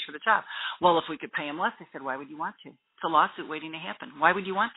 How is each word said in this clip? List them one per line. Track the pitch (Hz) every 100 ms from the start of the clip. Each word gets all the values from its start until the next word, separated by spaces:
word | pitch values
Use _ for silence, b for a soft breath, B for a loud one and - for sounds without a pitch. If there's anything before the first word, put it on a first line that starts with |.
| -
for |
the | 151
job. | 220 208 - B B B
"Well, | 180 165
if | 160
we | 156
could | 147
pay | - 147
them | 151
less," | 208 -
I | 170
said, | 151
"why | 135 131
would | 143
you | 151
want | 175 -
to? | -
It's | - _ -
a | 170
lawsuit | 156 185 - 151
waiting | 156 156
to | 160
happen. | 185 - - 147
Why | 147
would | 202 190
you | 190
want | 120